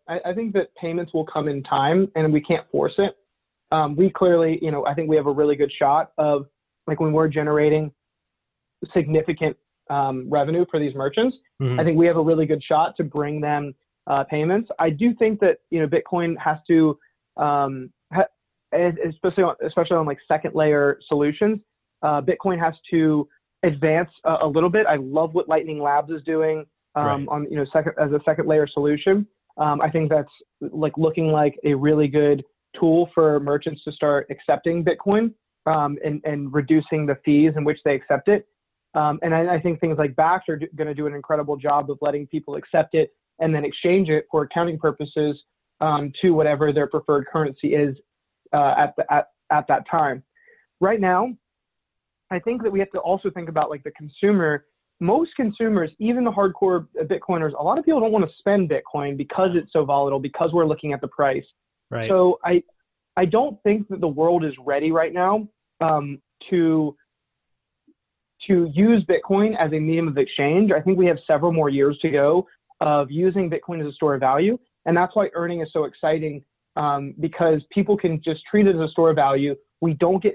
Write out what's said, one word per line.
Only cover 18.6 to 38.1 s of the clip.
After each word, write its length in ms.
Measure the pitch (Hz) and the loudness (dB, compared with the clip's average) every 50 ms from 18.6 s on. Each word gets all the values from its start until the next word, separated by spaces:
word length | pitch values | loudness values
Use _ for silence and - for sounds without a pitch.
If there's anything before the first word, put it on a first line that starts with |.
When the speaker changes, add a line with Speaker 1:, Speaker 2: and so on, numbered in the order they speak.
| _ - | _ -4
Speaker 1:
es-, 240 | - 165 175 175 165 165 - | -2 0 0 0 0 -2 -6
especially 380 | 165 160 - - 185 170 196 185 | -6 -6 -4 -4 -2 0 2 0
on, 120 | 170 - - - | 0 0 -2 -6
especially 320 | 160 - 185 170 165 180 | -4 -2 -2 0 0 0
on, 100 | 165 156 | 0 0
like, 120 | 147 143 - - | -2 -4 -6 -4
second 280 | - 156 156 156 165 - | -2 -2 -2 -2 -2 -2
layer 440 | 156 156 151 151 147 143 143 143 - - | 0 2 2 4 2 2 2 0 -2 -4
solutions, 540 | - 156 143 147 147 151 - 214 208 220 208 - _ _ _ _ _ _ _ | -2 0 0 0 0 0 0 0 0 0 -2 -6 _ _ _ _ _ _ _
uh, 180 | - 151 147 143 | -2 -2 -2 0
Bitcoin 360 | 135 185 175 - - 196 185 170 | 0 -2 -2 -2 -2 -4 -2 0
has 160 | 165 165 156 - _ - | -2 -2 -4 -6 _ -2
to 380 | 180 165 160 156 151 147 147 - _ _ _ _ _ _ | 0 2 2 2 2 0 -2 -6 _ _ _ _ _ _
advance 460 | - 170 147 139 151 156 156 165 180 - _ _ - | -2 -2 0 0 0 2 2 2 0 -4 _ _ -2
a, 140 | - 160 - | -2 0 0
a 40 | - | 0
little 240 | 156 143 165 165 180 | 0 0 2 2 2
bit. 160 | 175 214 214 | 2 2 2
I 100 | 160 156 | 2 0
love 380 | 143 131 131 139 156 165 165 156 | -2 -2 -4 -2 -2 -2 0 -2
what 140 | 175 - - | -2 -2 0
Lightning 320 | 160 156 156 160 151 147 | 0 -2 -2 -4 -6 -4
Labs 300 | 143 143 143 147 147 147 | -2 0 0 0 -2 -4
is 120 | 165 156 | -8 -10
doing, 420 | 143 160 160 156 160 156 156 156 151 - _ _ _ _ - | -6 -4 -2 0 0 0 -2 -4 -8 -12 _ _ _ _ -6
um, 100 | 151 147 | -4 -2
Speaker 2:
Right. 240 | 147 143 139 139 - | -2 -2 -4 -4 -6
Speaker 1:
on, 220 | 147 147 147 - | -6 -6 -6 -6
you 60 | 156 | -6
know, 100 | 147 139 131 | -6 -4 -2
second, 200 | - 160 156 160 - - | -2 -2 -2 -2 -2 -2
as 100 | 151 143 | -2 0
a 80 | 147 147 - | -2 -2 0
second 240 | 165 156 160 160 156 | 0 -2 0 0 0
layer 180 | 156 151 147 | 2 2 2
solution. 600 | 147 - 147 143 147 147 147 - 196 190 208 208 - _ _ _ _ _ - | 0 -2 -2 0 0 0 0 2 2 2 2 0 -4 _ _ _ _ _ -4
Um, 240 | 151 151 143 151 | -2 -2 0 0
I 80 | - 156 | 0 0
think 180 | 156 165 156 147 | 0 0 0 2
that's, 240 | 156 151 143 - _ - _ _ _ - | 0 0 -2 -4 _ -20 _ _ _ -12
like, 360 | 147 - - 156 151 147 147 | -12 -10 -6 -4 -4 -2 0
looking 320 | - 160 156 160 175 160 156 | 0 0 0 0 0 0 2
like 280 | 156 151 147 147 147 - - | 2 2 2 2 0 -2 -2
a 100 | 151 143 | 0 0
really 340 | 131 143 151 156 151 151 139 | 2 2 2 4 4 2 2
good 340 | 131 151 147 147 143 139 135 _ _ _ _ _ - - | 2 2 4 4 2 2 -2 _ _ _ _ _ -6 0
tool 320 | 175 165 160 170 175 165 - | 2 4 4 4 2 2 2
for 240 | 165 160 156 147 147 | 2 4 4 4 2
merchants 440 | 143 143 147 147 - 160 151 - - | 0 0 -2 -2 -2 -6 -10 -10 -12
to 80 | 151 | -12
start 340 | 147 - 151 147 143 139 - - | -8 -2 0 0 0 0 -2 -4
accepting 520 | 139 - - - 147 143 - 165 165 175 | -10 -6 -2 -2 -2 0 0 -2 -2 0
Bitcoin, 520 | 160 175 165 - - 196 202 214 233 226 220 _ _ _ _ _ - | 0 0 -2 0 0 0 2 2 2 0 -4 _ _ _ _ _ -2
um, 320 | 156 156 156 147 143 143 - | -2 0 0 0 -2 -4 -4
and, 200 | - 156 147 151 - | -6 -6 -6 -6 -6
and 280 | 156 147 147 143 135 131 | -6 -6 -6 -6 -4 -2
reducing 500 | 151 143 123 160 156 151 - 165 156 151 | -2 2 2 2 2 2 0 -2 -2 -2
the 140 | 143 139 - | -2 -4 -2
fees 300 | - 151 147 143 151 160 151 | 0 2 4 6 4 4 2
in 80 | 156 143 | 0 -2
which 140 | 147 151 - - | -2 -2 -2 -2
they 100 | 151 139 | -2 -2
accept 340 | 131 - - | -2 -2 -2